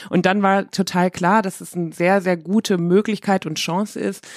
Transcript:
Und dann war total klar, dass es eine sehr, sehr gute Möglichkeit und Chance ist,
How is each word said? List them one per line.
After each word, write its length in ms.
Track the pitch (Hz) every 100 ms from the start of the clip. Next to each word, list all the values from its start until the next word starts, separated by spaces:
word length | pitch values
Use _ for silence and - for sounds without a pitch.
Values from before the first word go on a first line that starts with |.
| -
Und 160 | 180 180
dann 160 | 202
war 280 | 196 196 190
total 400 | - 185 185 180
klar, 300 | - 175 214
dass 220 | 190 -
es 120 | 175
eine 160 | 180 165
sehr, 260 | 156 175 196
sehr 160 | 185 175
gute 400 | 156 214 - 185
Möglichkeit 720 | 170 185 220 208 - 190 -
und 120 | 156
Chance 400 | - 170 214 -
ist, 300 | 196 196 -